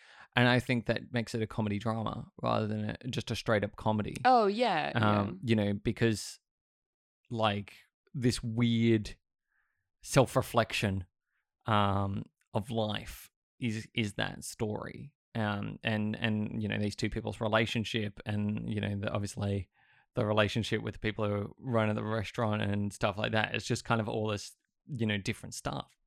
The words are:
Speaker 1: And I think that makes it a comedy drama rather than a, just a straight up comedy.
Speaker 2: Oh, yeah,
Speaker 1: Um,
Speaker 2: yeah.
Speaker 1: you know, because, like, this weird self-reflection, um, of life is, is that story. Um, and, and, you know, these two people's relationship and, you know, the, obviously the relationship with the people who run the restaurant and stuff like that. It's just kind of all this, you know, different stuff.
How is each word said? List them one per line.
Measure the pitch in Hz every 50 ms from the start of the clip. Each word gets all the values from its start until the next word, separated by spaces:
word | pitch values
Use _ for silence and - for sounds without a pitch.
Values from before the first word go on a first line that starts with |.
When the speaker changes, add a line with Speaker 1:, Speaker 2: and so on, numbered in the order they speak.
| - - - - - - -
Speaker 1:
And | 123 123 123
I | 123 123
think | 117 - 131 120 110
that | - 113 113 - -
makes | - 120 113 - -
it | 117
a | 110 104
comedy | - - 110 104 101 101
drama | - 117 110 113 110 107 110 107 - - - -
rather | - 120 117 110 110 104
than | 107 107 107 107 - - -
a, | 127
just | 113 113 110 -
a | 113
straight | - - - 113 104 98
up | 101 -
comedy. | - - 110 110 107 101 - - - -
Speaker 2:
Oh, | 247 262 240 220
yeah, | 196 202 220 247 226 185 160 143 143 147
Speaker 1:
Um, | -
Speaker 2:
yeah. | 107 107 107 104 101 98 - - - 120
Speaker 1:
you | 113
know, | 107 104 101 104
because, | 101 - 120 107 - 123 117 110 98 - - - - _ _ _ _ _ _ _ _ _ _ _ _ _ _ _ _ _ -
like, | 117 113 110 107 101 101 101 - - - - _ _ _ _ _ -
this | 143 120 123 117 - -
weird | 120 110 113 120 117 117 113 113 117 113 110 104 - - - _ _ _ _ _ _ _ _ _ _ _ _ _ _ _ _ -
self-reflection, | - - 143 123 110 - 131 - - - 117 110 - - - - 104 95 98 92 - _ _ _ _ _ _ _ _ _ _ _
um, | - 110 104 101 101 98 98 101 98 98 107 - - _ _ _ _ -
of | 117 101 107
life | 113 113 110 107 104 104 107 - - - - - _ _ _ _ _ -
is, | - 117 107 110 107 - -
is | - 113 104 101
that | - 110 98 - - -
story. | - - - 117 107 107 - - - - - 123 143 - _ _ _ -
Um, | 113 110 104 104 101 104 107 101 - -
and, | - 110 107 107 107 107 117
and, | - 113 107 107 107 - - 117
you | 107 101
know, | 107 107
these | 104 104 101
two | - - 107
people's | - 113 107 110 104 -
relationship | 117 110 104 110 117 110 - 120 107 - - 117 107 104 - - -
and, | - 104 104 104 104 107 110 113 113
you | 110 104
know, | 101 101 104 101
the, | 101 107
obviously | - 104 101 98 - 110 104 101 101 101 95 - _ _ _ _ _ _ _ _ -
the | - 113
relationship | 104 107 107 107 101 - 117 104 - - 107
with | 110 110 104
the | -
people | - 107 104 - 110 104
who | 101 104 101 - - -
run | - 131 117 113 107 107 107
the | 110 110
restaurant | 107 110 113 107 - - - 120 107 104 107
and | 107 101 101 101 101 101 -
stuff | - - 107 98 98
like | 107 117
that. | 110 110 107 101 -
It's | 110 107
just | - 120 110 -
kind | - 120 113
of | 107 104
all | 117 113 107 107
this, | 104 104 - - - _ _ _ _ _ _ -
you | 160 120 117
know, | 107 104 101
different | 98 - 107 - - - 107
stuff. | - - 139 143 139 - - _ _ _